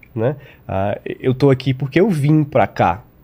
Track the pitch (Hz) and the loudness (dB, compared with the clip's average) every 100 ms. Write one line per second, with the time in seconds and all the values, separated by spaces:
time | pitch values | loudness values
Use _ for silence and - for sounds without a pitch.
0 | - 113 120 147 - - - 95 101 - | -14 -4 -4 -4 -10 -20 -8 -4 -4 -4
1 | - - 131 127 143 131 139 131 139 165 | -8 -6 -4 2 2 2 0 -4 -2 0
2 | 214 156 143 156 147 123 98 - 98 90 | 2 2 2 2 2 0 0 0 0 0
3 | - _ | -8 _